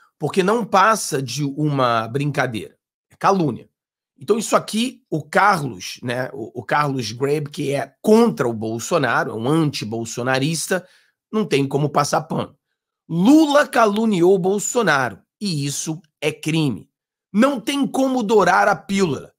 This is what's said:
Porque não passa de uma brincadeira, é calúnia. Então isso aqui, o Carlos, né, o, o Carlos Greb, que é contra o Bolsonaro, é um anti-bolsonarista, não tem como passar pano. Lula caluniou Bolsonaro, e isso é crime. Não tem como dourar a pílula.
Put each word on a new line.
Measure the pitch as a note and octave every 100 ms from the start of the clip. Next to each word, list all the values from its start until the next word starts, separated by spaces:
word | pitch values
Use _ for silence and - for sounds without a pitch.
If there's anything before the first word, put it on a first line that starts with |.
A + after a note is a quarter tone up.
| _ -
Porque | - G3
não | F#3 A#3
passa | G#3 G3 G3 G#3 - C#3+
de | C3 B2+
uma | C#3+ C#3 D3+ C#3 B2 A#2 A2+
brincadeira, | B2+ D3 C3 C3 A2 D#2 _ _ _ _
é | -
calúnia. | F3 G3 D3+ G#2+ - _ _ _ _ -
Então | C3 A3
isso | - B3+
aqui, | - G#3+ B3+ - -
o | D#3+
Carlos, | - F#3+ G3 F#3 C#3 F#2 - -
né, | B2 B2 B2+
o, | - A2+ B2
o |
Carlos | - D3+ D3 C3+ G#2+
Greb, | A#2 C#3 D3+ C#3+
que | - C#3
é | C#3 A#2+ _
contra | - A3 A#3 - A#2+
o |
Bolsonaro, | A2+ A2 A2+ - F3 B2+ C3+ D3+
é |
um | A2 A#2
anti-bolsonarista, | D#3 D3+ - A2 A2+ A2+ - B2 C3 C#3+ D#3+ - F#3 F3+ _ _ _ _
não | G#3+
tem | G3 C#3+ C#3
como | C#3 D3
passar | C#3+ C#3+ B2+
pano. | - C#3+ G#2+ _ _ _ _ _ -
Lula | E3 G3 D#4 D4+ C#4+ C#4
caluniou | B3+ A3 G3+ A3+ F#3+ F3 G3
Bolsonaro, | F#3 G3+ - A#3+ G3+ C#3+ B2 - _ -
e | G3+ D#3 C#3+
isso | C#3 - D#3+ - -
é | D3+
crime. | D3+ D#3 D#3+ D3 F#2+ - _ _ _ _
Não | G3 C4+ C4+
tem | - C#4 B3+
como | B3+ C4+ B3+
dourar | G3+ A3 F3+ F#3+ G3+
a | F#3+
pílula. | - G3 F#3 A#2 D2+